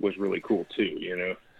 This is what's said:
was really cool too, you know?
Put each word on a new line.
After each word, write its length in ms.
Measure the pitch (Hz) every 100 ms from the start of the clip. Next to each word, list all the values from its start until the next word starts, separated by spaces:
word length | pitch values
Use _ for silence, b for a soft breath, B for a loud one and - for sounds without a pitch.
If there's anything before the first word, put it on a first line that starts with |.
was 160 | 98 92
really 220 | 98 90
cool 260 | - 101 85
too, 100 | - 98 78
you 180 | 90 90
know? 200 | 92 90 - b